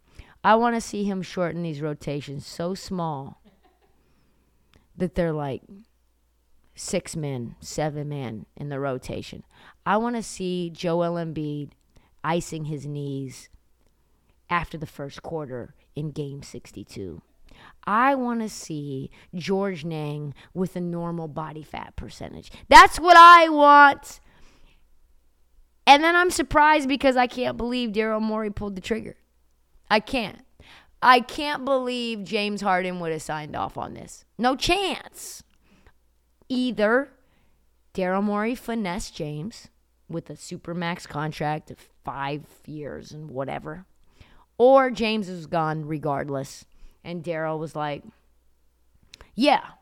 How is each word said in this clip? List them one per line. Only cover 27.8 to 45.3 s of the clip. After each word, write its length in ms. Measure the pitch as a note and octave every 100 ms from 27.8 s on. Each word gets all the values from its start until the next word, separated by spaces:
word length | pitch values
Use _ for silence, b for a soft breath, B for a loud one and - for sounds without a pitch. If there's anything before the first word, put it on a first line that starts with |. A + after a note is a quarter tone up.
| A#3+
Daryl 300 | G3+ A3 A3
Morey 280 | A3 G#3+ G#3+
pulled 260 | G#3 G#3 F#3+
the 60 |
trigger. 340 | - G#3 A3 - _ _ _ _ _ _ _
I 80 | G#3+
can't. 440 | - C4 G3+ - - _ b b b _
I 160 | A3+ B3+
can't 460 | A#3 - D4 D4 C4
believe 580 | C4+ B3 B3 A#3 A3
James 380 | F3+ G#3 G#3 G#3
Harden 380 | G3+ F#3 F#3 F3+
would 120 | E3
have 100 | D#3+
signed 340 | - D#3 D3+ -
off 220 | G3 -
on 160 | -
this. 320 | E2+ - - _ -
No 160 | B3 C4+
chance. 880 | - F4+ F#4+ C4+ - - - - - _ b b b _ _ _ _ _ _
Either 600 | B3+ B3+ G#3 G#3+ A#3+ C#4+ _ _ _ _ _ _ _ _
Daryl 300 | - F3+ F#3+
Morey 320 | G#3 G#3 A3 B3
finessed 600 | - A#3 G3 F3 - -
James 540 | D3+ D3+ E3+ - - _ _ _ _
with 200 | E3 -
a 40 |
supermax 720 | D3+ - - - E3+ E3+ F3+ -
contract 640 | D3+ D#3 - D3+ D3+ -
of 80 | - - _
five 420 | - C3 C#3 D3 - - -
years 460 | D3+ C#3+ - -
and 200 | D3+ D#3
whatever, 540 | B2+ C3+ C#3+ D#3 D#3+ F#3 _ b b b b b _
or 340 | A#3+ C4+ C4
James 380 | A3 A3 A3
was 180 | F#3